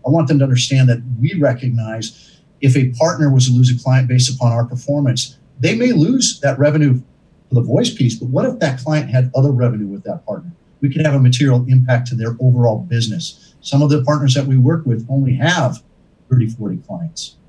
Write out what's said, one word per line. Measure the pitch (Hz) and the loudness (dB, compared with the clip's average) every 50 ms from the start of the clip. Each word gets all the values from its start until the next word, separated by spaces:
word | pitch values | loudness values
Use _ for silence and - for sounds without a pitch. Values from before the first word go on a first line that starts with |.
| - | 0
I | 127 | 2
want | 147 165 156 127 | 2 2 2 2
them | 156 139 | 2 2
to | 135 | 2
understand | 131 127 123 - - 135 131 131 123 | 2 2 0 0 0 2 4 4 4
that | 120 - - - 120 110 | 2 0 -2 -8 -2 -2
we | 123 156 202 | -2 -2 0
recognize | 170 143 127 123 - 135 127 117 117 113 110 110 113 107 - - - - - _ _ _ _ _ _ | 0 0 0 0 -2 -4 -2 -2 -2 -4 -4 -8 -8 -10 -12 -14 -18 -20 -20 _ _ _ _ _ _
if | - 135 123 | 0 2 2
a | 143 127 123 - - | 2 0 -2 0 0
partner | 156 170 175 170 151 139 | -2 -2 0 0 0 2
was | 135 131 127 | 4 2 2
to | 127 | 2
lose | 120 123 127 123 | 4 4 4 4
a | 127 120 | 2 0
client | - 131 131 131 127 117 | 0 0 2 2 2 2
based | 123 123 123 - 127 | 2 2 0 0 -2
upon | - 123 117 | 0 0 0
our | 117 117 120 | 0 0 -2
performance, | 117 123 120 - - 143 147 143 127 107 - - - - _ _ _ _ - | -4 -6 -8 -4 -2 -2 0 0 0 -2 -2 -6 -10 -12 _ _ _ _ -2
they | 123 175 220 | -2 0 0
may | 226 247 254 | 0 0 2
lose | 233 160 151 - 269 254 - - - - | 2 2 2 2 2 0 0 -2 -4 -2
that | - 139 131 127 | -2 -2 0 2
revenue | 143 147 143 156 147 143 127 123 - _ _ _ _ _ _ _ _ _ | 2 2 2 2 2 2 2 0 -2 _ _ _ _ _ _ _ _ _
for | 131 | 0
the | 120 | 0
voice | 117 - 123 190 247 247 | 0 0 0 0 0 -2
piece, | - - 127 117 - | -2 0 -2 -2 -2
but | - 131 123 | -4 -6 -4
what | 131 185 - | -2 0 -2
if | 262 - - | -2 -2 -2
that | - - 127 - | -4 -4 -4 -6
client | - 156 151 151 131 127 | -4 -2 -2 -2 -2 0
had | 117 127 127 127 - | 0 0 0 0 0
other | 131 135 143 | 0 0 2
revenue | 135 117 123 120 107 107 104 | 2 0 0 0 -2 -4 -6
with | 98 101 104 - | -8 -10 -10 -10
that | - 90 - _ | -10 -12 -10 _
partner? | - 104 90 - - - _ _ _ _ _ | -10 -10 -10 -12 -18 -20 _ _ _ _ _
We | 139 139 | -4 -2
could | - 156 156 | -2 0 0
have | 151 139 | 0 2
a | 139 | 4
material | 127 123 123 120 147 135 123 123 123 131 | 4 4 4 4 2 2 2 2 2 2
impact | 131 131 - 127 123 120 123 - | 2 2 4 2 0 -2 -2 -4
to | - | -6
their | 110 113 113 113 - | -6 -4 -6 -4 0
overall | 135 127 123 120 120 117 107 - | 2 2 2 4 2 2 0 -2
business. | - - 120 117 113 107 104 175 - - - _ _ _ _ _ | -4 -4 -2 -2 -2 -4 -6 -8 -8 -10 -14 _ _ _ _ _
Some | - - 139 139 | -8 -2 0 2
of | 151 143 | 2 2
the | 151 143 | 2 0
partners | 127 147 151 147 143 135 127 | 0 0 -2 0 0 0 0
that | 143 131 | 0 0
we | 139 131 127 | 2 2 4
work | 123 143 170 165 - | 4 2 2 0 -2
with | 127 113 110 - - | -2 -4 -4 -4 -4
only | 135 139 135 127 123 | -2 -2 0 0 0
have | - 139 170 180 170 127 104 - - _ _ _ _ _ _ _ _ _ _ | 0 0 -2 0 0 -2 -4 -4 -8 _ _ _ _ _ _ _ _ _ _
thirty, | 127 123 110 107 | 0 0 0 0
forty | 113 - 104 95 92 - | -6 -8 -8 -8 -8 -10
clients. | - - 196 175 170 160 - - - - _ _ _ | -10 -12 -10 -10 -10 -10 -10 -14 -16 -16 _ _ _